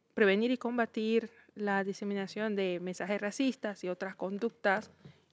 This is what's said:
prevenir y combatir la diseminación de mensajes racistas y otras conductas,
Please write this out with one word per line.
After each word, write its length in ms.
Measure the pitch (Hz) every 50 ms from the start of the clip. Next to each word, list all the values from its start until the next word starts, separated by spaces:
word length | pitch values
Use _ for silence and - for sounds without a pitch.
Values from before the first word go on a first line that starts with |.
| _ _ -
prevenir 380 | - 226 196 190 202 226 247
y 60 | 254 247
combatir 720 | - 233 240 247 226 220 - 233 220 220 226 226 226 220 - - - _ -
la 280 | - 208 202 196 196 196
diseminación 720 | 196 196 - 208 202 202 202 196 190 - 208 214 220 208
de 240 | 196 196 185 180 175
mensajes 400 | 180 180 180 - - 180 208 202
racistas 640 | 208 208 196 - 277 262 240 - - 214 196 - -
y 60 | 180
otras 260 | 180 - 190 190 185
conductas, 760 | - - 185 196 196 214 233 226 _ - 208 190 214 220 - - _ - - - _ _ _